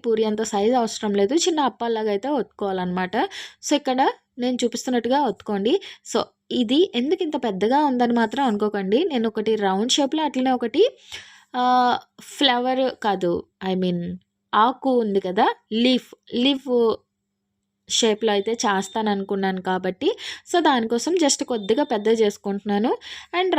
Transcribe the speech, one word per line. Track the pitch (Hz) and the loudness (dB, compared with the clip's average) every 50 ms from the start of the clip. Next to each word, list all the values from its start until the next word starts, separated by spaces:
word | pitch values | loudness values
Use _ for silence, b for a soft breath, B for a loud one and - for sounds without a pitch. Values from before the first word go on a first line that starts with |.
| - | 0
పూరి | 233 220 220 220 220 | 0 0 2 2 0
అంత | 214 214 220 - | 0 -2 -2 -2
సైజు | 220 196 202 226 262 247 | 0 0 2 2 2 2
అవసరం | 226 214 - - - 208 202 202 | 0 -2 -4 -4 -4 -2 0 2
లేదు, | 202 202 277 339 - | 2 2 2 2 2
చిన్న | 370 330 302 277 247 | 0 0 2 0 0
అప్పాలాగా | - - 240 233 226 220 220 214 202 | -2 -2 -4 -4 -2 -2 -2 -2 -2
అయితే | 196 214 277 302 254 | -2 -2 -2 -2 -2
ఒత్తుకోవాలన్నమాట. | - - _ - 208 196 190 185 180 180 180 185 185 180 - 240 339 392 B B B B B B B | -2 -4 _ -6 -4 -4 -2 -2 -4 -2 -2 -4 -4 -2 -2 -2 -2 -2 B B B B B B B
So, | - 294 285 | 0 0 0
ఇక్కడ | 285 262 254 262 277 403 494 - _ _ _ 254 240 | 0 0 0 2 2 0 0 -4 _ _ _ -4 -2
నేను | 254 254 240 | -2 -2 0
చూపిస్తున్నట్టుగా | 247 226 240 240 - 262 247 240 226 233 262 294 285 226 | -2 -2 -2 -4 -4 -2 0 0 2 2 2 2 2 0
ఒత్తుకోండి. | 190 - - - 208 196 196 240 339 403 B B B B B - | -2 -4 -6 -6 -4 -2 0 0 0 0 B B B B B -4
So, | - 220 - - _ _ _ - 233 247 | -2 -2 -2 -2 _ _ _ -6 -2 -2
ఇది | 233 208 262 311 381 - - 240 | 0 2 2 2 2 2 0 -2
ఎందుకు | 247 302 359 - 370 | -2 0 -2 -2 -2
ఇంత | 302 311 277 - 226 | -4 -4 -4 -4 -4
పెద్దగా | 190 185 202 226 262 294 302 277 | -2 0 0 2 2 2 2 2
ఉందని | 254 247 247 233 240 233 | 2 2 2 2 2 2
మాత్రం | 220 220 - 277 277 240 | 0 0 0 0 0 0
అనుకోకండి. | 208 202 214 208 208 202 190 190 208 269 370 370 | 0 0 0 -2 -2 -2 -2 0 2 2 2 0
నేను | 285 240 220 226 | 0 -2 -2 -2
ఒకటి | - 220 202 220 220 208 202 | -2 -2 -2 0 0 0 2
రౌండ్ | 190 190 196 226 254 - 302 | 0 0 0 0 0 0 0
షేప్లో, | 285 277 320 311 311 285 | 0 0 0 0 -2 -2
అట్లనే | - 254 254 262 254 240 | -2 0 0 0 0 0
ఒకటి, | 240 233 - 311 440 539 - B B B B B B B B B B B - 247 | -2 0 2 4 2 2 2 B B B B B B B B B B B -4 0
ఆ, | 247 247 254 254 247 247 240 - - _ _ - - - | 2 2 4 4 4 2 2 0 -4 _ _ -20 -20 -10
ఫ్లవర్ | - - 294 262 240 240 247 254 262 254 262 247 - - - | -2 0 2 2 2 2 0 0 0 0 0 -2 -2 -2 -2
కాదు, | 214 190 190 190 175 175 - - _ _ - 190 190 | -2 0 0 0 0 0 -2 -4 _ _ -8 -4 -2
I | 185 185 185 | -2 0 0
mean | 180 175 175 175 180 180 185 _ _ _ _ _ _ | 0 -2 -2 -4 -8 -10 -12 _ _ _ _ _ _
ఆకు | - 208 220 254 262 - - 269 254 240 | 2 2 4 2 2 0 0 0 2 2
ఉంది | 226 208 196 190 190 | 2 0 0 0 -2
కదా, | 180 180 214 269 415 466 - _ - 214 220 240 | 0 0 0 0 0 0 -4 _ -4 -2 0 2
లీఫ్, | 254 254 233 - - - - _ - - 240 247 | 2 2 2 0 -6 -20 -20 _ -8 -4 0 0
లీఫ్ | 277 277 262 - 269 247 240 233 220 - - _ _ _ _ _ _ _ _ _ _ _ _ _ _ _ _ _ - - - | 0 0 -2 -2 0 2 2 2 2 0 -2 _ _ _ _ _ _ _ _ _ _ _ _ _ _ _ _ _ -6 -2 0
షేప్లో | 240 220 214 214 233 214 202 | 2 2 2 2 0 0 0
అయితే | 202 196 226 226 226 - | 0 0 -2 -2 -2 0
చేస్తాను | 214 196 190 190 - - 226 220 214 202 | 0 0 0 -2 -4 -4 -2 0 0 0
అనుకున్నాను | 196 196 196 202 196 196 190 190 185 180 185 | -2 -2 -4 -2 -2 -2 -2 -2 -2 -2 -2
కాబట్టి, | 185 185 185 185 185 - 269 381 - B B B B B B B | -2 -2 -2 -4 -4 -2 -2 -2 -2 B B B B B B B
so, | - 349 320 311 | 0 2 4 4
దానికోసం | 269 240 226 226 240 233 - 311 359 359 | 2 2 0 0 -2 -2 0 0 0 2
just | 311 269 - - - - | 2 2 0 0 -4 -4
కొద్దిగా | 247 214 196 190 226 294 294 - | -4 -4 -2 0 0 0 0 0
పెద్ద | 247 208 208 220 226 226 | -2 -2 0 2 2 4
చేసుకుంటున్నాను. | 220 208 - - - 202 196 202 - 208 202 202 220 285 453 - B B B B B B B 349 | 2 2 0 -2 -6 -8 -6 -6 -4 -2 -2 0 0 0 -2 -4 B B B B B B B -2
And | 370 370 339 | 0 0 2